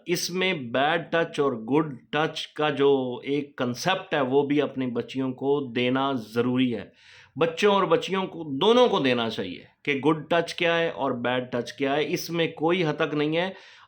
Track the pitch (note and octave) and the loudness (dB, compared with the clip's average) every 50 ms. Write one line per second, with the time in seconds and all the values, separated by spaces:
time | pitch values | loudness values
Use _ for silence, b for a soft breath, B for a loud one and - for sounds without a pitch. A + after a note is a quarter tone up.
0 | - E3 F3 D#3+ - E3+ F3 F#3 F#3 F#3+ F3+ D3+ B2 A#2 A#2+ C3 C#3 D3+ E3+ E3+ | -6 -4 -4 -4 -4 -4 -4 -2 -2 -2 -2 -4 -4 -2 0 0 2 2 0 -2
1 | D#3 - E3 E3 E3 E3 - D3+ C#3+ C3+ B2 A2 A2 A2+ C3+ D#3 D#3+ D3 B2+ - | -4 -2 -2 -2 -2 -2 -2 -2 0 0 -2 -4 -4 0 0 0 0 -2 -6 -14
2 | - _ - D3 D#3+ D#3 - - - - - D3 D3+ D3+ C#3+ C3 C#3+ C#3+ C#3 C3 | -10 _ -2 -2 -2 -2 -4 -6 -12 -10 -4 -2 -2 0 2 4 4 4 4 4
3 | C3 B2 A#2+ - - C3 C#3+ D3 C#3+ C#3+ - - B2+ B2 B2 - - F3 F#3+ F#3 | 0 -2 -6 -6 -4 -4 -2 -2 -4 -4 -4 -4 -4 -4 -4 -2 0 0 0 -2
4 | - - E3 D3 C3+ B2+ C3+ C#3+ D3 C3+ C#3+ D3+ C3+ - - C3 C3 B2 A#2 A#2+ | -2 -2 0 0 2 2 2 2 2 4 2 2 0 0 -2 -4 -4 -4 -2 -4
5 | A2+ - - C3 C3+ C3 B2+ - C3+ C#3 C#3+ D3 C#3 A#2+ A2+ B2 B2 B2+ C3 C3 | -6 -4 -4 -4 -4 -4 -4 -2 0 0 0 0 -2 -4 -2 0 0 2 2 0
6 | C3+ C#3 C3+ A#2+ A2 G#2+ A2 A#2+ A#2+ B2+ B2 B2+ C3 A#2+ A2+ G2 F2+ - B B | 0 -2 -2 -4 -6 -4 -2 0 0 2 2 2 2 0 -2 -4 -8 -12 B B
7 | B B B B B B B C#3 E3 E3 - - G#3 G3+ G3 G3 F3 D#3+ D#3+ D#3+ | B B B B B B B 0 0 0 2 2 4 4 4 4 4 4 2 2
8 | - E3 F#3 F#3+ F#3 - - E3 E3 D3+ C3+ C3+ F3+ G#3+ A#3+ B3 B3 G#3 G3 F3+ | 2 0 -2 -2 -4 -4 -8 -10 -8 -6 -2 2 4 6 6 6 6 6 4 4
9 | C3+ B2+ A#2+ A#2+ A2+ A2+ - A#2+ G2 F2+ F2 - - - _ _ - D3 C#3+ B2+ | 2 2 2 2 0 -2 -2 -4 -6 -6 -8 -12 -16 -20 _ _ -4 -2 -2 2
10 | B2 D#3 E3 D#3 C3 - F3 E3+ E3 - - - E3+ E3 E3+ E3 E3 E3 - - | 2 2 2 0 0 0 0 0 0 0 -2 -2 0 2 2 2 0 -2 -2 -2
11 | C3+ C3 A#2+ A#2+ B2 B2 B2+ B2+ B2 B2 B2+ A#2+ A#2 - - - C#3 C3+ C#3+ D#3 | -2 -2 -2 -2 -2 -2 0 -2 -2 -4 -4 -4 -4 -6 -6 -4 -2 0 0 0
12 | C#3+ - F3 D#3 - - E3+ E3+ D#3+ D#3 - - D3 E3 F3+ F#3+ E3 D3+ C#3+ D#3 | 0 -2 -2 -4 -4 -4 -2 -2 -2 -2 -2 -2 0 0 2 2 0 0 0 0
13 | D#3+ D3 D3+ D3 D3 D3+ D#3+ E3+ F3+ F#3+ F#3+ B B B B B B | -2 -2 0 0 0 0 0 -2 -2 -4 -6 B B B B B B